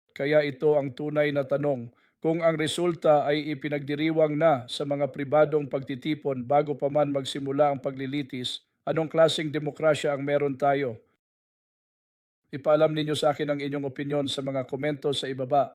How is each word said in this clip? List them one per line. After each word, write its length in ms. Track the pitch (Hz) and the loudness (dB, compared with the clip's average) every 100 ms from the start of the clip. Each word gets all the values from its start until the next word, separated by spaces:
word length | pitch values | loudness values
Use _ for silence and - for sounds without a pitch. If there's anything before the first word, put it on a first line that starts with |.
| _ - | _ -6
Kaya 240 | 139 151 | 0 2
ito 320 | 147 135 156 | 2 0 2
ang 160 | 147 135 | 2 0
tunay 400 | 127 147 147 147 | -4 -4 0 2
na 160 | 143 135 | 0 0
tanong. 480 | 139 147 131 117 - _ _ | 0 0 -2 -6 -16 _ _
Kung 240 | 160 165 | -2 0
ang 160 | 165 160 | 2 2
resulta 720 | 156 - 175 160 165 147 135 | 0 0 0 2 4 4 4
ay 160 | 151 147 | 0 -2
ipinagdiriwang 800 | 143 151 143 135 147 160 160 156 | -4 -4 -4 -4 -2 0 2 2
na 320 | 151 165 135 117 | 4 4 2 0
sa 240 | - 143 | -8 -4
mga 240 | 143 139 | -2 -4
pribadong 560 | 143 139 147 151 151 139 | -4 0 4 4 2 -2
pagtitipon 720 | 143 131 131 156 151 143 127 120 | -4 -6 -6 -4 -4 -4 -6 0
bago 240 | 143 151 | 2 2
pa 160 | 143 143 | -2 -2
man 240 | 147 143 | 0 0
magsimula 560 | 139 135 147 139 139 147 | -2 -6 -6 -4 2 2
ang 80 | 139 | 0
paglilitis, 880 | 143 135 135 147 143 131 123 - _ _ - | -6 -6 -6 -6 -6 -8 -8 -10 _ _ -4
anong 200 | 151 156 | -4 0
klaseng 440 | 160 160 156 160 | 4 4 4 -4
demokrasya 640 | 151 151 139 156 143 151 143 | -4 -6 0 0 2 0 -2
ang 80 | 143 | 0
meron 320 | 143 143 127 | 0 0 0
tayo? 400 | 143 139 131 110 _ _ _ _ _ _ _ _ _ _ _ _ _ _ _ | 0 2 -2 -6 _ _ _ _ _ _ _ _ _ _ _ _ _ _ _
Ipaalam 400 | 143 156 151 156 | -4 2 4 4
ninyo 240 | 156 151 143 | 2 -2 0
sa 160 | 151 | 0
akin 160 | 139 147 | 0 -2
ang 80 | 143 | -2
inyong 320 | 139 143 139 | -4 -4 -6
opinyon 400 | 131 143 147 139 | -6 -4 -2 -2
sa 160 | 143 135 | -4 -4
mga 240 | 135 123 | -4 -4
komento 400 | 135 151 143 147 | -4 -4 -2 -2
sa 160 | 135 135 | -2 -4
ibaba. 480 | 131 127 143 120 | -6 0 0 0